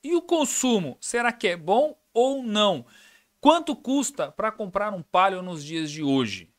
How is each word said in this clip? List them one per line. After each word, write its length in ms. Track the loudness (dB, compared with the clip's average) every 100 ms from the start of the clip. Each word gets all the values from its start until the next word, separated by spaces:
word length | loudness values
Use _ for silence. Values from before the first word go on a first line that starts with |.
E 140 | 0 -2
o 40 |
consumo, 760 | 2 0 2 0 2 2 0 -8
será 300 | -6 -2 -2
que 160 | 0 -2
é 100 | -2
bom 400 | 0 2 2 -4 _
ou 300 | 0 2 0
não? 420 | -2 2 2 2 -6 -20 -20 _ _ _
Quanto 360 | 4 4 2 -8
custa 560 | -2 -2 -2 -6 -8
pra 180 | -4 -6
comprar 420 | -4 -8 -4 -6
um 80 | -6
Palio 420 | -2 2 2 0
nos 220 | -8 -10
dias 280 | -8 -6 -6
de 100 | -4
hoje? 480 | 0 2 0 -6 -14